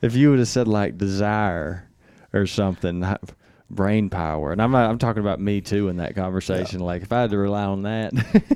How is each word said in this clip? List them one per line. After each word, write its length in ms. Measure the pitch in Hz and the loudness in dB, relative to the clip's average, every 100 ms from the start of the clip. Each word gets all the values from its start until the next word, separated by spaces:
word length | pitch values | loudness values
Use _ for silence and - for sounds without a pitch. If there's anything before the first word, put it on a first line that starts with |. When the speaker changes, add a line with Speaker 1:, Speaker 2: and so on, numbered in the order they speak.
Speaker 1:
If 140 | 120 | 0
you 160 | 123 147 | 6 6
would 80 | 131 | 6
have 80 | 117 | 4
said, 200 | 127 113 | 2 2
like, 280 | 104 98 90 | 2 0 -2
desire 920 | 98 98 104 107 101 87 76 87 - _ _ _ _ | -2 0 0 0 0 -2 -4 -8 -14 _ _ _ _
or 140 | 101 95 | -2 0
something, 560 | - 95 87 90 87 | 0 -2 0 -4 -2
ha-, 160 | 92 - - - _ _ - | -4 -4 -8 -20 _ _ -8
brain 420 | 95 98 107 98 | -2 2 2 0
power, 420 | 90 80 78 73 | -2 -4 -4 -2
and 100 | 92 | 0
I'm 80 | 120 | 2
not, 180 | 131 113 | 4 2
I'm 100 | 117 | 2
talking 240 | 117 107 | -2 0
about 180 | 104 87 | -2 -2
me 200 | 101 101 | -2 -2
too 280 | - 101 98 | -2 -2 0
in 80 | 87 | -2
that 180 | 82 | -4
conversation. 640 | 98 92 92 - 92 90 90 | -4 -4 -4 -2 -4 -4 -6
Speaker 2:
Yeah. 60 | 87 | -4
Speaker 1:
Like, 160 | 87 | -6
if 80 | 98 | -2
I 120 | 120 | -2
had 80 | 117 | 0
to 80 | 101 | 0
rely 260 | 101 104 | 0 -2
on 180 | 98 98 | -2 -4
that. 300 | 104 110 110 123 - 220 - | -4 -4 -4 -4 2 2 2